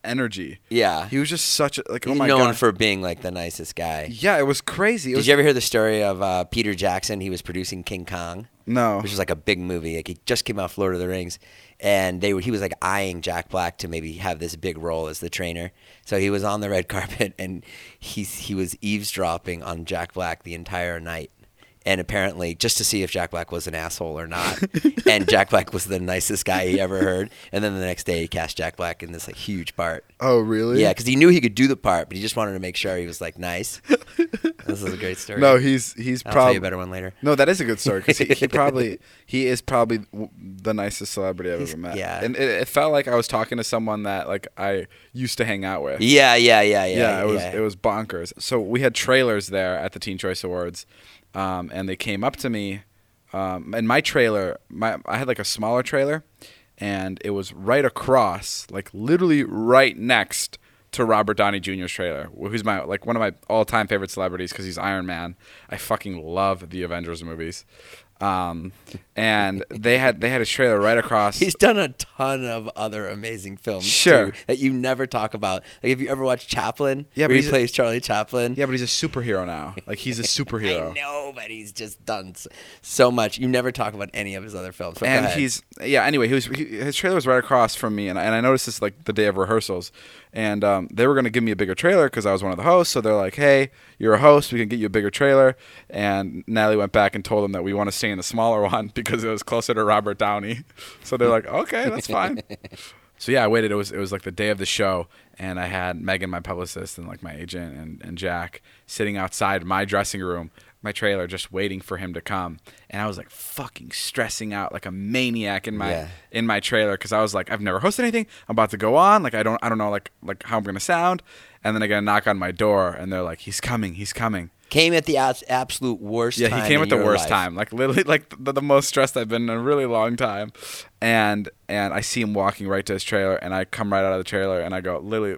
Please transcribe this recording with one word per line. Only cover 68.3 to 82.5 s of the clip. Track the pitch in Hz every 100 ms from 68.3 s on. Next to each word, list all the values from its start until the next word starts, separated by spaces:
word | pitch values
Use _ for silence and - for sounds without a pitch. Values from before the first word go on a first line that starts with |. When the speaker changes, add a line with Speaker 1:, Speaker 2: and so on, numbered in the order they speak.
| 92 87 85 90 - - - - -
Speaker 1:
and | 110 107 98 95 -
they | 110 113 127
had, | 131 107
they | 113
had | 127
a | 113
trailer | - 127 104
right | 104 117
across. | - 113 101 98
Speaker 2:
He's | 196 -
done | 208 214
a | 160
ton | 127 - - 135 135
of | 123 113 110 -
other | 107 107 98
amazing | 101 113 113 98 98
films, | - 98
Speaker 1:
Sure. | 92 - 175 143 98
Speaker 2:
too, | - -
that | 131
you | 135
never | 131 127 131 131
talk | 120 107
about. | 110 101 92 - -
Like, | 120
if | 127
you | 131
ever | 135
watched | 131 123 -
Chaplin, | - 107 - 139 135 143
Speaker 1:
Yeah, | -
Speaker 2:
where | 151
Speaker 1:
but |
Speaker 2:
he | 139
Speaker 1:
he's | 147
a |
Speaker 2:
plays | 139 120
Charlie | - 120 117
Chaplin. | - 107 107 127 120 127
Speaker 1:
Yeah, | 139
but |
he's | 127
a | 123 - 160
superhero | 131 120 95
now. | 90 80 73 98 -
Like, | 107
he's | 131 117
a |
Speaker 2:
<laughs> | 107 -
Speaker 1:
superhero. | 139 113 104 87 80
Speaker 2:
I |
know, | 82 143 143 139
but | 131 110
he's | 113 104
just | 98 110 - -
done | 107 92 90
s-, | -